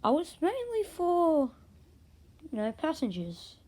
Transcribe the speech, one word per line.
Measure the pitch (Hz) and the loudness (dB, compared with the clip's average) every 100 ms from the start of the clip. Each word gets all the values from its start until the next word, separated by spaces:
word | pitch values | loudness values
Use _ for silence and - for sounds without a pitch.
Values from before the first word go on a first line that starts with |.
I | 220 | 4
was | 285 339 - | 2 0 -2
mainly | 339 523 480 453 | -2 0 -4 -2
for, | 392 - 349 349 339 311 262 - - - - - - - - - 311 | -4 -2 2 4 4 4 2 -4 -20 -20 -20 -20 -20 -20 -20 -20 -10
you | 220 | -4
know, | 214 | -4
passengers. | 220 311 311 240 180 170 170 - - | -2 -4 -2 -4 -4 -8 -10 -16 -20